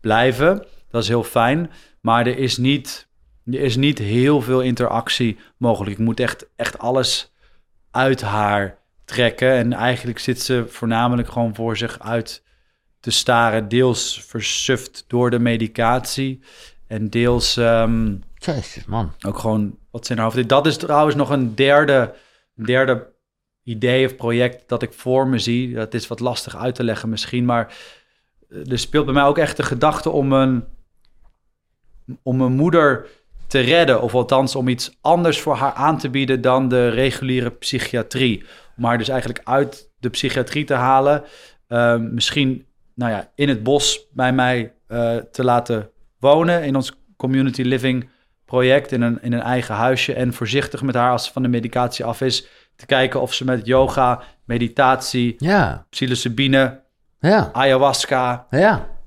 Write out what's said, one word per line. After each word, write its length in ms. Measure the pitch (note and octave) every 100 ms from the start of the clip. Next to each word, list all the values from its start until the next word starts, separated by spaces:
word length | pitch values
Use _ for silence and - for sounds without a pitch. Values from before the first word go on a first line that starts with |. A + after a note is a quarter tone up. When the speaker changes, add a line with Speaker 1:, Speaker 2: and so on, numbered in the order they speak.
Speaker 1:
blijven. 640 | A2 A2 C3 A#2+ D#3 G3 - - -
Dat 120 | A#2
is 60 | G#2
heel 140 | A#2+
fijn. 460 | A2 B2 A#2 D3+ E3 - _ _
Maar 260 | A2+ A#2 A#2+
er 120 | C3
is 180 | C3 -
niet, 520 | B2+ C#3+ C#3 - - _ _ _ -
er 140 | C3
is 160 | C#3 A#2
niet 220 | C#3+ D3
heel 420 | G#2 A2+ C3 D3
veel 180 | A#2+ C3
interactie 760 | B2+ A#2+ A#2+ A2+ - - A#2+ G2+ - _
mogelijk. 420 | A#2+ A2 G2+ G2+
Ik 60 |
moet 160 | A2+ A2
echt, 260 | A#2+ - - _
echt 220 | A#2 -
alles 540 | A#2 C3 B2 - - _ _ _ _ _ _
uit 300 | A#2+ C3 C3
haar 580 | G#2+ G#2+ G#2 G#2 G2 - _ _
trekken. 480 | - B2 A#2+ - C3
En 200 | C3 A#2
eigenlijk 460 | G2 A#2 A#2+ A#2+ A2+
zit 240 | - B2
ze 220 | - B2+ A#2
voornamelijk 600 | - A#2 A2+ B2 B2 A#2
gewoon 260 | - A#2
voor 220 | G#2 A2+ G#2
zich 220 | A2+ -
uit 420 | - A#2 A2 - _ _ _ _ _ _
te 100 | -
staren. 580 | - - A#2+ A#2 A2 G#2
Deels 560 | A#2 B2+ A2+ - - -
versuft 760 | A#2 G#2+ - - B2+ - - -
door 240 | A#2+ B2
de 80 | A#2+
medicatie. 1040 | A#2+ A#2 A2 - A2+ B2 - - C3+ C3 _ - - - -
En 240 | G#2+ G#2+
deels, 460 | A#2 A#2+ B2 - -
ehm, 580 | A#2 A#2 A2+ A2+ A2+ F#2+ -
Speaker 2:
Jezus, 500 | - - D3 - -
man. 280 | - G#2+ F2+ - G2+
Speaker 1:
ook 120 | G2+
gewoon 400 | A2 G#2+ G#2 - -
wat 140 | A#2 -
ze 40 |
in 60 | A2+
haar 80 | A2
hoofd 100 | A#2
heeft. 100 | A#2+
Dat 180 | C3+ D3+
is 100 | D3
trouwens 400 | - D3+ D#3 C#3+
nog 140 | C3+
een 240 | C#3 B2
derde, 600 | G#2+ C3+ C#3+ D3+ C3+ A2 - _ _ _
derde 540 | - A2+ B2+ C3 A#2 - _ _ _ _ _
idee 440 | - A2 B2 B2+ C3
of 100 | C3
project 520 | A#2 A#2 B2 - _
dat 140 | A#2+
ik 100 | A#2+
voor 340 | - B2+ C3 C3+
me 100 | B2+
zie. 360 | A#2 A#2+ B2+
Dat 200 | A#2+ A2
is 120 | A#2+ -
wat 140 | A2+
lastig 360 | B2 B2 - -
uit 180 | B2
te 100 | B2
leggen 240 | A#2+ G#2 A2+
misschien, 360 | G#2+ - B2
maar, 320 | B2 A#2+ A2 - - - _ _ _ _ _
eh, 200 | - C3
er 80 | B2
speelt 260 | - D3+
bij 100 | C#3
mij 100 | C#3
ook 140 | C#3+ D3
echt 180 | D3+ -
de 60 |
gedachte 480 | - B2 D3+ D3+ -
om 220 | - C3+
een, 320 | C3+ C3 B2+ - - - _ _ _ - _ _ _ _ _ _ - - B2+
om 140 | - B2+
mijn 160 | B2+
moeder 540 | C3 E3 E3 D3 B2 - _ _ - -
te 140 | C3+
redden. 420 | A#2+ E3 D#3 A#2
Of 120 | A#2+
althans 400 | B2+ A#2 C3+ C3 C#3
om 120 | B2+
iets 300 | B2 - _
anders 400 | D3 F3 E3+ C#3
voor 140 | -
haar 180 | C#3 C3+
aan 260 | - D3 D#3
te 120 | C#3
bieden 300 | C3 C3+ C3
dan 280 | B2+ B2+ C3
de 200 | B2+ B2
reguliere 640 | A#2 C3+ - C3 B2+ A#2+
psychiatrie. 920 | - - C3 - B2 G#2+ B2+ C3 G2 - - - -
Om 80 |
haar 140 | A#2+ A#2+
dus 100 | A2
eigenlijk 320 | C3 A#2 A#2+
uit 460 | - C3+ C#3+ - - _
de 120 | B2
psychiatrie 540 | - C#3 C#3 A#2+ D3
te 100 | D3
halen. 480 | C3+ B2+ C3+ C#3 D3 D3 - - _ _
Ehm, 460 | A#2+ A#2+ A#2 A2+
misschien, 520 | A#2 - D3 C3+ B2+ - _ _
nou 180 | - A#2+
ja, 180 | G#2 -
in 140 | - C#3+
het 140 | A#2+
bos 440 | A2 C#3+ - - _
bij 200 | - B2+
mij, 400 | C3 B2+ B2 A2 _ _
eh, 300 | A#2 A#2 A#2
te 280 | - -
laten 460 | B2 A#2+ A#2+ A2+ G#2 _ - _
wonen 440 | C3+ D3+ E3+ F3
in 100 | D3 C3+
ons 160 | B2+ - _ _
community 460 | C3 C3+ C3+ A#2+
living 460 | B2 C3 C3 B2+ B2 _ _ _
project, 480 | _ B2+ B2+ C#3 C#3
in 100 | B2+
een, 200 | A#2+ A#2
in 100 | A#2+
een 80 | A#2+
eigen 340 | A#2+ B2+ A#2
huisje. 380 | G#2+ A#2+ B2+ -
En 180 | B2 B2
voorzichtig 480 | A#2 A2+ C3 C#3 C3
met 120 | C3
haar, 160 | B2 B2
als 140 | A#2+
ze 80 | -
van 100 | -
de 60 | B2+
medicatie 560 | A#2+ A#2 B2+ B2 -
af 160 | A#2 A2+
is, 260 | C3 A2+ - _ _ _
te 100 | -
kijken 340 | C3 C3 C3+
of 140 | B2+
ze 100 | -
met 220 | C3 B2+ G#2+
yoga, 560 | C3 C3+ - B2+ A#2+ - _
meditatie, 880 | - A#2+ A#2 A#2+ C3 C3 - B2+ A#2+ A2+
Speaker 2:
Ja. 480 | D#3 G3+ A2+ B1+ -
Speaker 1:
psilocybine, 880 | - C3 B2 B2 A2+ C3+ C3+ C3 B2+ _ _ _ _
Speaker 2:
Ja. 300 | D#3 G#3+ -
Speaker 1:
ayahuasca, 960 | - C#3 C3 C#3 B2+ - C3 B2+ B2 -
Speaker 2:
Ja. 380 | C3 G3+ G3+ - -